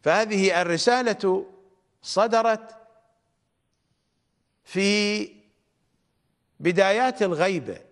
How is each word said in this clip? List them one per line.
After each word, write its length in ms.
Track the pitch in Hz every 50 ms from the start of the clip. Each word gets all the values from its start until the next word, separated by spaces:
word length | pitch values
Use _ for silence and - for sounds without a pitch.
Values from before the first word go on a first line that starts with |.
فهذه 600 | _ 147 165 202 226 214 214 196 190 190 175 175
الرسالة 840 | 180 170 170 160 - 240 240 254 254 233 202 - - 190 185 190 190 - - - _ _ _ _ _ _ _ _
صدرت 760 | - - - 185 214 233 226 226 220 226 220 220 220 - - - - _ _ _ _ _ _ _ _ _ _ _ _ _ _ _ _ _ _ _ _ _ _ _ _ _ _ _ _ _ _ _ _ _ _ _ _
في 640 | - - 180 196 202 208 208 208 208 208 208 208 - - - _ _ _ _ _ _ _ _ _ _ _ _ _ _ _ _ _ _ _ _ _ _ _ _
بدايات 640 | - 175 180 185 196 196 202 226 254 262 247 247
الغيبة 580 | 214 185 170 147 175 196 190 165 123 104 90 - - _